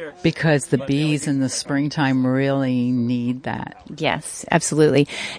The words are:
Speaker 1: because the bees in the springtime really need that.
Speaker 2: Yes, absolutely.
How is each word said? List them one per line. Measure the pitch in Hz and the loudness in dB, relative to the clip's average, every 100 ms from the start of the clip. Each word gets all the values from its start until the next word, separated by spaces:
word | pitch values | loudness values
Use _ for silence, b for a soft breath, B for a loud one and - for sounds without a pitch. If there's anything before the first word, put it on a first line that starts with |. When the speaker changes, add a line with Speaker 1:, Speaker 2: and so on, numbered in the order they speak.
| 156 - | -14 -2
Speaker 1:
because | 170 - 160 147 - | -2 2 2 2 2
the | 131 | -2
bees | 139 139 151 147 147 | 0 0 0 0 0
in | 139 | 0
the | 131 | 0
springtime | - - 139 147 160 135 131 | -2 -4 -2 -2 0 2 2
really | 127 131 139 139 131 127 123 | 2 2 2 2 0 0 0
need | 127 117 123 120 127 | 0 0 0 -2 -4
that. | 123 - - - - 151 | -6 -6 -8 -14 -16 -4
Speaker 2:
Yes, | 147 - - - - | -2 -2 -6 -10 -2
absolutely. | 170 - 151 151 135 147 B B | 0 2 4 4 4 2 B B